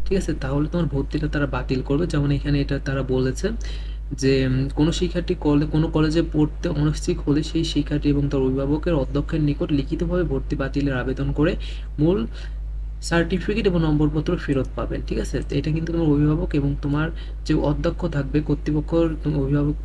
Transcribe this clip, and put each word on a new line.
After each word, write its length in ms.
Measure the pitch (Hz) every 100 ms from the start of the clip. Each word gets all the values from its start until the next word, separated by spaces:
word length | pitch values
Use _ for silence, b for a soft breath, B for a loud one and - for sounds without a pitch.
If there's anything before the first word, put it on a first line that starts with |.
ঠিক 120 | - 190
আছে? 140 | -
তাহলে 320 | 151 131 143 156
তোমার 180 | 175 156
ভর্তিটা 420 | 135 135 151 151
তারা 180 | 151 139
বাতিল 340 | 127 127 131
করবে। 240 | - 143 175
যেমন 240 | 147 143
এখানে 260 | 139 147 143
এটা 160 | 139 139
তারা 240 | - 135
বলেছে 440 | 127 127 131 127 196 226 B B B B -
যে, 200 | 135 135 135 131
উম, 220 | 131 139
কোনো 160 | 147 160
শিক্ষার্থী 420 | 170 175 175 170
কলে-, 320 | 180 147 147 151
কোনো 200 | 156 160
কলেজে 340 | - 156 160 160
পড়তে 360 | 151 151 - 170
অনিচ্ছুক 500 | 151 151 151 - 165
হলে 200 | - 143
সেই 220 | 160 165
শিক্ষার্থী 440 | 151 147 143 147 147
এবং 200 | 143 139
তার 120 | 139
অভিভাবকের 540 | 131 131 139 151 175
অধ্যক্ষের 460 | 160 127 139 151 160
নিকট 280 | 147 143 170
লিখিতভাবে 520 | 143 135 156 170 175
ভর্তি 300 | 151 135 - 127
বাতিলের 380 | 135 139 139
আবেদন 340 | 127 123 127 139
করে 200 | 147 156 220 B B B -
মূল 200 | 156 208 226 B B B - - - -
সার্টিফিকেট 640 | - 170 170 180 - 214 202
এবং 140 | 175
নম্বরপত্র 540 | 160 151 151 151 151 175
ফেরত 320 | - 139 127 -
পাবেন, 240 | 117 - -
ঠিক 120 | 113
আছে? 180 | 101 135
তো 100 | - 143
এটা 140 | 147
কিন্তু 200 | 160 165
তোমার 160 | 170 160
অভিভাবক 420 | 143 151 151 147
এবং 160 | 151 143 143
তোমার 240 | 147 147 165 B B B
যে 100 | -
অধ্যক্ষ 460 | 156 143 143 165 160 175
থাকবে, 320 | 147 135 147
কর্তৃপক্ষ, 500 | 151 143 - 151 151 165 165 156
তোমার 160 | 147 151
অভিভাবক 360 | 135 147 147 151